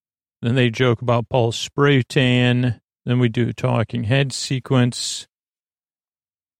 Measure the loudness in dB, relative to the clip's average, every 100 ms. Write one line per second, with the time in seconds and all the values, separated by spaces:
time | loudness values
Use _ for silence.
0 | _ _ _ _ -2 2 2 2 0 0
1 | 0 -2 0 0 0 -2 -8 0 2 2
2 | 2 0 2 4 2 2 0 -4 _ _
3 | -4 0 0 0 -2 -2 -2 -2 -2 -4
4 | -2 0 0 -4 -6 -6 0 2 2 -2
5 | -8 -10 -14 _ _ _ _ _ _ _
6 | _ _ _ _ _ _